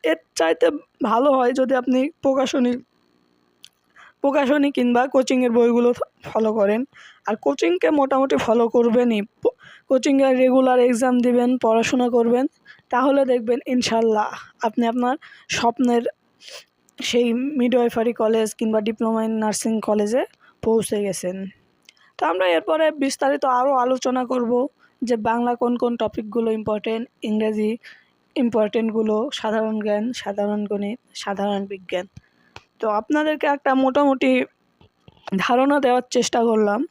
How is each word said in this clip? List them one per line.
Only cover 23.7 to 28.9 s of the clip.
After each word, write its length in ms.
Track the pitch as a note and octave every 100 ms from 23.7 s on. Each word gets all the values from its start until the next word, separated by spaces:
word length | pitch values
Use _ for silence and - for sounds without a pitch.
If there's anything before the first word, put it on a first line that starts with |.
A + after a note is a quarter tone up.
আলোচনা 500 | C4 B3 B3+ C4 B3+
করব 280 | B3 B3+ A#3 A#3+ C#4 _ _ _
যে 140 | A#3 A#3+
বাংলা 360 | A3 A#3 A#3+
কোন 220 | A#3+ B3 A#3+
কোন 160 | A#3+ A#3+
টপিকগুলো 540 | G#3+ - G#3+ A#3 A3+
ইম্পর্টেন্ট, 580 | A3 G#3+ G#3+ A3 A3+ A#3 _
ইংরেজি 480 | A3+ G#3+ A3 G#3+ G#3+ A#3 - - _ _ _ -
ইম্পর্টেন্টগুলো, 800 | A#3+ A3 G#3 A#3 A3+